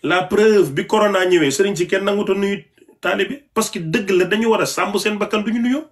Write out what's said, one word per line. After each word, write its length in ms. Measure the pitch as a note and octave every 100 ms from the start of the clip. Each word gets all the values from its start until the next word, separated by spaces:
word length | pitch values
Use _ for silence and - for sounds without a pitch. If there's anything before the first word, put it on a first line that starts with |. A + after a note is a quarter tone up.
La 200 | C#3+ F3+ F3+
preuve, 440 | G3+ A3 G#3 D#3
bi 140 | C#3 -
corona 400 | G#3+ G#3 F#3+ F3+
ñëwee, 260 | F3+ C#3+
Serigne 240 | C3+ G3 F3+
si 100 | F3
kenn 160 | G3 G3+
nanguta 280 | G3+ G3+
nuyu 300 | G3 G3+ G3+ - _ _ _
taalibe, 480 | F3 G3 G3 C4+ _
parce 180 | - A3
que 80 | G3
dëgg 300 | E3 A3+ G3
la, 140 | F#3 F3
dañu 220 | G#3+ A3+
war 120 | G#3
a 40 | D#3+
sàmm 320 | - F#3 G3
seen 180 | G#3+ G#3
bakkan, 260 | G3+ A3
duñu 160 | G#3 A#3
nuyoo. 240 | A#3+ C4+ D#4